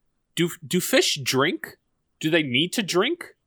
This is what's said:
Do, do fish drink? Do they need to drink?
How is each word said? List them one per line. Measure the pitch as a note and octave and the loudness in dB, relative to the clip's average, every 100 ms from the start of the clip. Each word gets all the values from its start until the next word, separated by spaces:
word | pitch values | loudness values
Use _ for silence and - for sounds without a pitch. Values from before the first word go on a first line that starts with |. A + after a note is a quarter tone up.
| _ _ _ | _ _ _
Do, | - E3+ - C3+ | -4 -4 -4 -4
do | F3+ | -2
fish | - C4+ F#4 D3+ | 2 2 2 -2
drink? | B2 C3 D3 D#4+ - - _ _ _ - | 0 2 2 0 -8 -18 _ _ _ -6
Do | D#3 | 0
they | E3 | 2
need | D3 B2 F3 | 2 0 0
to | - | -2
drink? | F3+ F3+ A#3+ F4 - _ | 0 0 0 -2 -10 _